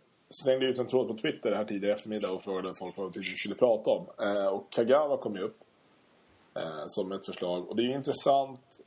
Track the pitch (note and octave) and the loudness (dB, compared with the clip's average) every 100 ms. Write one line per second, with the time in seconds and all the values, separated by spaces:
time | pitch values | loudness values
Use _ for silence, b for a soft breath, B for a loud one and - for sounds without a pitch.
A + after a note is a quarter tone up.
0 | _ _ _ - C3+ C3 C3 B2+ A#2 C3 | _ _ _ -2 0 2 2 0 0 2
1 | A2 G#2+ D#3 - A2 G2+ G#2+ G2+ G2+ G#2 | 2 0 -2 -2 0 0 -2 0 0 0
2 | A2 G#2+ G2 F#2+ G2 F#2+ F#2 E2+ F2+ F#2 | -2 -4 -2 -4 -4 -4 -4 -8 -8 -6
3 | F#2 F2 F#2 F#2+ G#2 G2+ B2 G#2+ C#3+ A#2 | -6 -4 -6 -4 -4 4 4 4 2 0
4 | F2 - G#2+ G2+ G2 G2 - - A#2 C#3 | -2 -4 0 2 0 0 -2 0 6 6
5 | D3 C3+ A2 G2 G2 - - _ _ _ | 4 0 -2 -4 -6 -8 -20 _ _ _
6 | _ _ _ _ _ - E2 D#2 F#2+ - | _ _ _ _ _ -8 -6 -6 -6 -4
7 | F#2+ F#2+ - F2+ F2+ F2+ F2+ G#2+ B2 C#3 | -4 -6 -8 -6 -2 -2 -2 0 2 0
8 | C#3+ C3+ - C#3 C3+ B2+ - - | -2 0 4 4 2 -6 -20 -20